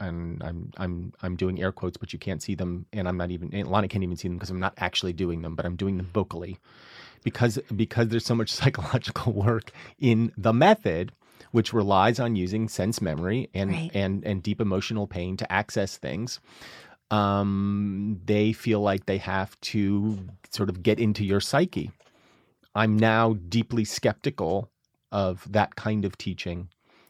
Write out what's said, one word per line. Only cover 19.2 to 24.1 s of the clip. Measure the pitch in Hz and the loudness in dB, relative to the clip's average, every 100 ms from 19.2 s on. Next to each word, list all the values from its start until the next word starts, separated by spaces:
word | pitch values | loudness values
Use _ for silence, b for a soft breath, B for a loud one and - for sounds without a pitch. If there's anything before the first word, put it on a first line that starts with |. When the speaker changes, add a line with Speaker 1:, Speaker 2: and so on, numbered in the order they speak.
| - 95 95 - | 0 -2 -2 -6
Speaker 1:
to | - 110 101 101 104 104 92 95 - | -4 0 2 2 0 -2 -8 -16 -14
sort | - 98 | -4 -2
of | 92 | 0
get | 90 107 | 2 4
into | 110 104 | 2 2
your | 101 98 | 2 2
psyche. | - 139 180 - 76 - _ b b b b b _ | 2 2 2 -2 -6 -10 _ b b b b b _
I'm | 104 110 107 | 0 4 6
now | 110 110 113 110 87 | 6 6 4 2 0
deeply | 113 - 117 | -2 0 0
skeptical | 107 - 120 | -2 0 0